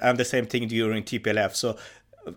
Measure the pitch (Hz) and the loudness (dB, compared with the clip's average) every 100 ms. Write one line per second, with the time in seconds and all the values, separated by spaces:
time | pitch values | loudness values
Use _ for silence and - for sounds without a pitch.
0 | 123 120 120 127 117 123 113 113 110 110 | 2 2 2 0 0 -2 0 0 0 0
1 | - 113 107 107 95 - 120 110 - - | -2 -4 0 2 2 0 -2 -4 -10 -20
2 | _ - - | _ -16 -14